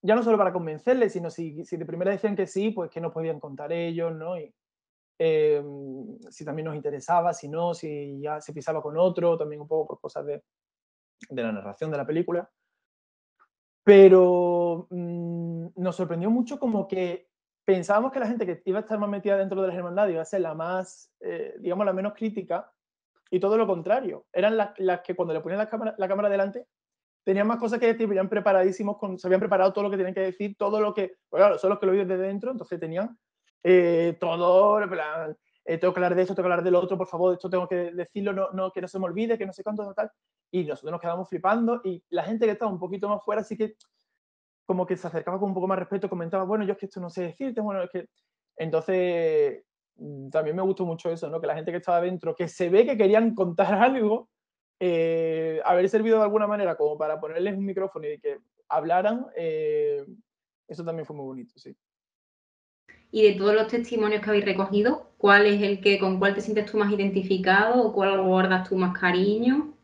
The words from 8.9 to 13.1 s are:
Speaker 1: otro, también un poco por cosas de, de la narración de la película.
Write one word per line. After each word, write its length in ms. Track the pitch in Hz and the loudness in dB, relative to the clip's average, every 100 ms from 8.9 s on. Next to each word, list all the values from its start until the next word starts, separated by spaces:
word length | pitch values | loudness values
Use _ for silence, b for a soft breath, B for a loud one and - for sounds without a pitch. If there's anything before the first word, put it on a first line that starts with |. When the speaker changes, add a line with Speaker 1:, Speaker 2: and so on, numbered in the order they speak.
| 156 | 0
Speaker 1:
otro, 400 | 180 175 170 165 | 2 2 0 0
también 240 | 151 151 | -4 -8
un 60 | 147 | -4
poco 180 | 160 151 | -4 -4
por 60 | - | -8
cosas 260 | 147 151 143 | -12 -10 -8
de, 160 | 143 _ _ _ _ _ _ _ _ - | -10 _ _ _ _ _ _ _ _ -14
de 120 | 127 | -8
la 80 | 117 | -6
narración 380 | 104 98 98 156 | -6 -10 -10 -8
de 60 | 147 | -6
la 100 | 135 | -4
película. 420 | 156 180 170 - _ _ _ _ _ _ | -4 -2 -4 -6 _ _ _ _ _ _